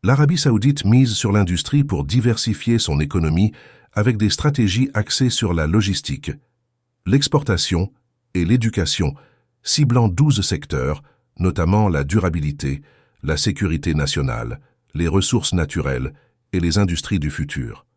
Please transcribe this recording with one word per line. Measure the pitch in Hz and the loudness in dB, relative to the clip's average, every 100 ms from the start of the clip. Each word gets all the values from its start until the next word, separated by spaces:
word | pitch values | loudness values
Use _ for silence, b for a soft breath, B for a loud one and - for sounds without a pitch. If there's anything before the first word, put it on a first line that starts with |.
L'Arabie | 98 135 147 175 | 2 2 4 2
saoudite | 143 110 127 143 | 2 2 2 2
mise | 98 120 127 | 4 4 4
sur | 104 113 | 0 0
l'industrie | 104 90 87 - 147 139 | 2 2 0 0 0 0
pour | 85 | -2
diversifier | 71 113 120 113 - 104 - 117 | 0 2 2 0 -2 -2 0 0
son | - 73 | 2 0
économie | 73 92 80 82 104 B B B B | 0 0 2 2 2 B B B B
avec | - 104 107 | -2 0 2
des | 107 | 0
stratégies | - 147 143 107 98 135 | 0 -2 2 0 2 0
axées | - 107 - 127 | -2 -4 0 0
sur | - 107 | 0 0
la | 85 76 | 0 2
logistique, | 95 101 87 - 69 - 71 _ _ _ _ _ _ - | 0 0 -4 -6 -10 -8 -12 _ _ _ _ _ _ 0
l'exportation | 135 143 147 147 120 - 87 95 _ _ _ _ | 0 2 -2 0 -2 0 -2 -2 _ _ _ _
et | 90 | -4
l'éducation, | 85 123 113 - 78 - 78 71 b b b _ | 2 2 2 -2 -2 0 -2 -4 b b b _
ciblant | - - 143 123 113 | -6 0 2 4 2
douze | 87 147 139 | 2 2 2
secteurs, | - 80 - 71 65 73 b b b - | 0 -4 -4 -4 -2 -4 b b b -2
notamment | 85 78 85 104 104 | -2 0 2 2 2
la | 78 | 0
durabilité, | 69 101 90 80 73 71 71 69 b b b b | 0 0 0 -2 -4 -4 -6 -6 b b b b
la | 69 76 | -4 -2
sécurité | - - 95 80 85 | -2 -2 -2 -2 -2
nationale, | 76 71 - 67 57 58 58 b b b 76 | -2 -2 -2 -2 -4 -8 -12 b b b -4
les | 85 | 0
ressources | 92 98 120 - | 0 0 -2 0
naturelles | 90 76 - 69 64 64 b b b _ | -2 -2 -4 -4 -4 -6 b b b _
et | 92 | -2
les | 85 85 | 0 0
industries | 101 82 - 98 | 0 -2 -2 -2
du | 73 | -2
futur. | - 71 - 60 50 _ | -4 -8 -6 -10 -12 _